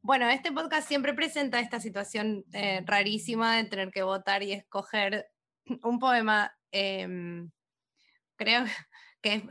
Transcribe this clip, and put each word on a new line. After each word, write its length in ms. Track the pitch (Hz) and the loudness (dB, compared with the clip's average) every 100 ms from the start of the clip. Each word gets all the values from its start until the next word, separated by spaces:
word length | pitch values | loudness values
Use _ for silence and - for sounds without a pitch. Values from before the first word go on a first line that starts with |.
Bueno, 260 | 233 262 240 | 2 4 4
este 220 | 262 339 | 2 0
podcast 360 | 285 320 311 302 | -4 0 -2 0
siempre 260 | 285 277 | 0 0
presenta 460 | 294 320 302 277 240 | 0 -2 0 0 0
esta 200 | 233 233 | -2 -6
situación, 640 | 220 196 202 214 214 202 - | -6 -6 -4 -2 -2 -2 -6
eh, 280 | 202 202 190 175 | -4 0 0 2
rarísima 680 | 202 202 208 196 226 226 226 | 2 4 -2 -2 0 4 2
de 80 | 208 | 2
tener 260 | 196 185 | -2 -4
que 100 | 196 | -2
votar 400 | 190 190 196 196 | 0 0 0 0
y 100 | 202 | -2
escoger 800 | 196 - 196 196 214 196 208 - _ _ _ - 247 | -6 -6 -8 -2 0 0 -2 -6 _ _ _ -10 -6
un 160 | 226 240 | -2 2
poema. 520 | 254 240 220 214 208 - _ | 4 4 4 2 2 -6 _
Em, 800 | 196 196 190 185 180 175 175 170 - _ _ _ _ _ _ _ - | -2 -2 -4 -6 -8 -8 -10 -14 -18 _ _ _ _ _ _ _ -4
creo 280 | 220 240 226 - - - - _ | 2 2 2 -6 -14 -20 -20 _
que, 260 | 214 208 196 | -2 -2 -4